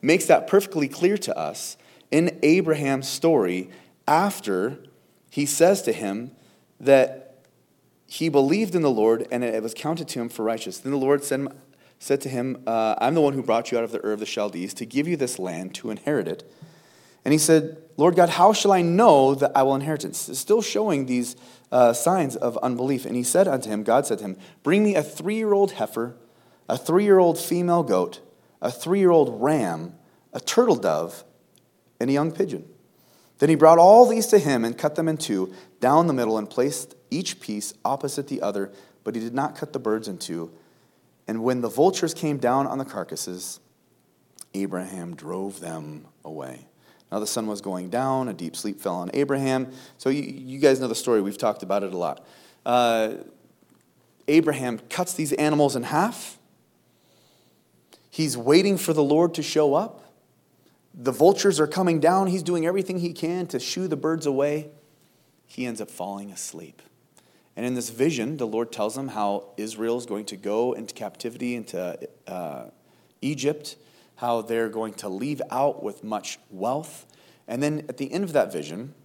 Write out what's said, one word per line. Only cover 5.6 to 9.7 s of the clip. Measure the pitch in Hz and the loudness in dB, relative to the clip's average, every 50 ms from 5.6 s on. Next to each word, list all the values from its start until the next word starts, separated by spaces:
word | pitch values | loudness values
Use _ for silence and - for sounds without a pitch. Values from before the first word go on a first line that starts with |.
| 160 180 202 196 | 6 4 4 2
to | - - | 0 -4
him | 110 - 110 98 98 107 120 135 - _ _ _ _ _ _ _ _ _ | -4 -2 -4 -6 -6 -8 -10 -12 -16 _ _ _ _ _ _ _ _ _
that | - 135 139 131 127 131 - - - - - _ _ _ _ _ _ _ _ _ _ _ _ _ _ | 4 6 6 6 6 4 0 -12 -18 -20 -20 _ _ _ _ _ _ _ _ _ _ _ _ _ _
he | _ - - 156 165 | _ -8 -4 -2 2
believed | 147 143 139 135 170 208 226 185 170 | 4 4 4 4 2 0 0 0 0
in | 180 | 0
the | 160 143 | 2 2
Lord | 123 110 107 113 113 113 117 - | 2 4 4 4 4 2 0 -4
and | 123 120 | -4 -4
it | 123 120 110 113 107 | -2 -2 -2 -4 -4
was | 117 | -6